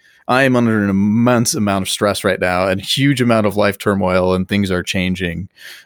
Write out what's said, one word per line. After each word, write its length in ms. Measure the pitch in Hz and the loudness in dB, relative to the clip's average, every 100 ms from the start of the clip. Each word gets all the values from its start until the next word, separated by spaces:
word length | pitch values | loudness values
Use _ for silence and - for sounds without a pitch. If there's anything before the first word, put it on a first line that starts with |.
| _ _ - | _ _ -2
I 160 | 123 | 2
am 100 | 135 123 | 2 2
under 260 | 117 110 | 2 2
an 80 | 101 | 2
immense 640 | 98 104 110 120 120 117 | 2 2 2 2 2 0
amount 280 | 110 101 98 | -2 0 -2
of 60 | 92 | -4
stress 340 | - 104 98 | -2 -2 0
right 160 | 101 92 | -2 -2
now 280 | 90 90 98 | 0 0 0
and 120 | 92 | -2
huge 400 | 95 - 139 131 | -4 0 0 2
amount 260 | 120 113 104 | 2 2 2
of 100 | 101 | 0
life 200 | 101 98 | 0 0
turmoil 540 | - 98 92 92 90 | -2 0 2 2 2
and 140 | 92 92 | 0 0
things 220 | 101 98 | -2 0
are 120 | 90 | -2
changing?" 640 | 85 98 92 90 90 85 98 _ - - | -4 -4 -2 -2 -4 -6 -10 _ -20 -20